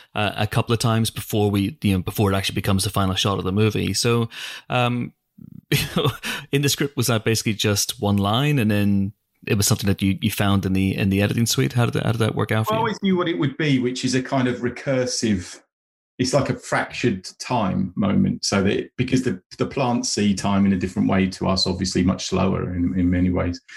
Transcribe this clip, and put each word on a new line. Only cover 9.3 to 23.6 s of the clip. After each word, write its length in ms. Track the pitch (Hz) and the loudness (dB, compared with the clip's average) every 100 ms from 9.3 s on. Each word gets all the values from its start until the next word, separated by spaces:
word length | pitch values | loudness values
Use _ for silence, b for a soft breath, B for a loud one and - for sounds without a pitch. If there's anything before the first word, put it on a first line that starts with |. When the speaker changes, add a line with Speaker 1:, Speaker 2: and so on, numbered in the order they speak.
| _ - | _ -2
Speaker 1:
it 100 | 107 | 0
was 100 | - | 2
something 200 | - 101 | 2 0
that 140 | 95 | 0
you, 160 | 98 92 | 0 0
you 100 | 110 | -2
found 360 | - 101 98 95 | 0 2 2 2
in 80 | |
the, 200 | 95 95 | 2 0
in 140 | - 98 | 2 2
the 140 | 98 | 2
editing 240 | 104 117 117 | 2 0 0
suite? 260 | - 135 | 0 0
How 140 | 123 117 | 0 0
did 80 | |
that, 100 | - | 0
how 80 | 110 | -2
did 60 | 117 | 0
that 160 | 113 | 0
work 180 | - 107 | -2 -2
out 140 | 110 110 | 0 0
for 80 | |
Speaker 2:
I 20 | 220 | 0
Speaker 1:
you? 40 | |
Speaker 2:
always 220 | 226 202 | 0 -2
knew 140 | 196 180 | 0 2
what 100 | 170 | 0
it 100 | 170 | 0
would 180 | 143 - | -2 0
be, 220 | 151 131 | 0 2
which 260 | 120 127 | 0 -2
is 100 | 123 | -2
a 80 | 127 | -2
kind 260 | 127 135 127 | 0 0 0
of 100 | 120 | -2
recursive, 1040 | 120 - 143 131 127 - 113 98 90 - _ _ _ _ _ - | -4 -4 -2 -2 -2 -2 0 0 -4 -14 _ _ _ _ _ -4
it's 160 | 127 | 0
like 160 | 143 135 | 0 0
a 40 | |
fractured 720 | 131 - 127 110 - 127 95 - - | -4 -4 -4 -4 -2 -2 -2 -6 -12
time 560 | - 120 95 95 95 92 | -4 -2 0 0 -2 -2
moment. 480 | 98 98 95 95 | 0 2 2 0
So 180 | - 101 | 0 2
that, 260 | 98 104 - - | 2 0 -2 -4
because 240 | 127 127 | 0 0
the, 180 | 123 - - - | 0 -4 -6 -6
the 80 | |
plants 460 | 127 - 127 120 - | -4 -2 0 0 -2
see 240 | - 104 | 0 2
time 320 | 95 101 98 98 | 2 2 4 4
in 80 | |
a 40 | 92 | 2
different 300 | 92 101 104 | 0 0 2
way 180 | 98 95 | 2 2
to 200 | - 92 | 0 0
us, 180 | 95 92 | 2 0
obviously 360 | 90 95 92 | 0 0 2
much 240 | 92 92 - | 2 2 0
slower 480 | 95 95 90 92 | 0 0 0 -2
in, 180 | 90 87 95 | -2 -2 2
in 100 | 90 | 2
many 220 | 90 90 | 2 2
ways. 280 | 90 90 87 | 2 -2 -4